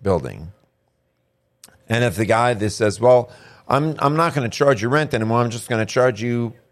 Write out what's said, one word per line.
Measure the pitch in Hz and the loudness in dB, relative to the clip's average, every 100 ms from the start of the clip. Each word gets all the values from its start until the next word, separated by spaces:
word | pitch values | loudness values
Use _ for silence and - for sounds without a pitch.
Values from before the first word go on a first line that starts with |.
building, | 98 87 65 50 82 - _ _ _ _ _ _ _ _ _ _ - _ - | -2 -2 -4 -12 -16 -20 _ _ _ _ _ _ _ _ _ _ -20 _ -4
and | 117 | 0
if | 120 90 | 0 0
the | |
guy | 104 113 120 | 2 2 2
that | 110 107 | 0 -2
says, | - 107 101 | 0 -2 2
"Well, | 120 123 123 - - - - | 4 4 2 -10 -20 -14 -2
I'm, | 135 156 - | 0 0 0
I'm | 143 156 | 0 2
not | 170 | 0
gonna | 143 117 | 0 -4
charge | - 143 117 | 0 2 2
you | 123 | 2
rent | 147 151 | 0 0
anymore, | 117 110 117 | -2 0 0
I'm | 120 | 0
just | 117 - | -4 -6
gonna | 113 107 | -4 -2
charge | 123 127 104 | 0 0 0
you, | 120 120 117 - _ | -4 -4 -6 -10 _